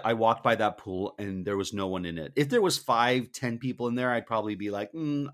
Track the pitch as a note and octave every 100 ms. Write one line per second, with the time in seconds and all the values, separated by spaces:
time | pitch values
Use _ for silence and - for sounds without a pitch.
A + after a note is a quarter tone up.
0 | A2 A#2 A2+ A#2 B2+ A2 G#2+ - - F#2
1 | G2 - G2+ F#2+ F2+ G2 F#2+ G#2 F#2+ F#2
2 | F2 E2 D2+ - C#3+ A#3+ G#3+ - - A#2+
3 | A#2+ B2+ A#2+ - B2 A#2 C3 B2 A#2+ A#2+
4 | B2+ A#2+ A#2 A2+ G#2+ G#2 G#2 G2+ G#2+ E3
5 | D#3 D3 C#3+